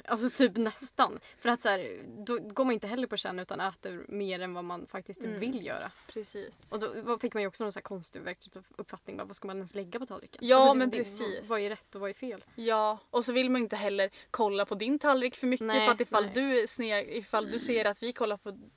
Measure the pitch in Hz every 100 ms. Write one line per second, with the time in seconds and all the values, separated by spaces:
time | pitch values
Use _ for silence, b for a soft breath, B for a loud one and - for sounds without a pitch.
0 | - 220 247 - 247 202 220 - 262 -
1 | 247 - B B 240 240 220 196 127 90
2 | - 117 208 233 208 208 262 220 202 247
3 | 247 202 - 180 185 - 190 - 190 175
4 | - 202 196 180 180 175 175 175 180 196
5 | - 185 - 180 233 254 175 - - -
6 | - 220 202 202 - - - 208 214 220
7 | 220 220 240 214 196 - 214 196 - 190
8 | 165 175 180 180 - 185 - - - 190
9 | - 101 196 196 196 190 180 202 180 226
10 | 254 190 - - 240 262 269 262 254 247
11 | 202 202 220 185 208 220 202 214 _ 196
12 | 196 202 254 190 - - 226 220 214 214
13 | - 240 240 247 254 254 220 208 202 196
14 | 196 B B - 214 196 202 214 220 294
15 | 294 262 254 - 254 254 220 214 214 226
16 | 233 214 208 233 277 247 226 - 226 208
17 | - 220 196 220 208 233 - 226 214 202
18 | 233 240 220 208 208 190 -